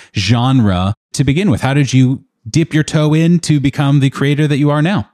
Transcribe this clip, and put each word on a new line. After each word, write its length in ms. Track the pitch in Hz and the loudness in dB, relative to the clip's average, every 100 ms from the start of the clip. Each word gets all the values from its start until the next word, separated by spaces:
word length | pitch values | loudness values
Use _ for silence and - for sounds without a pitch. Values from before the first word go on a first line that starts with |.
| - - | -10 -6
genre 760 | 95 120 127 135 104 90 92 - _ | -2 0 2 2 2 0 -2 -6 _
to 100 | - | -4
begin 260 | 139 143 202 | -2 0 0
with? 100 | 110 | -2
How 120 | 131 | -2
did 200 | 139 135 | 0 2
you 320 | 131 127 139 - _ 113 | 2 2 0 -10 _ -6
dip 240 | 151 165 | -2 0
your 100 | 156 | -2
toe 300 | 151 156 151 | -2 0 0
in 260 | 156 165 170 | 2 2 0
to 200 | - 147 | 0 0
become 400 | 135 - 139 143 | 0 -2 0 2
the 80 | 135 | 0
creator 380 | - 143 143 156 | 0 -2 0 0
that 100 | 143 | 0
you 140 | 147 | 0
are 100 | 147 | 0
now? 280 | 156 202 202 | 0 -2 -6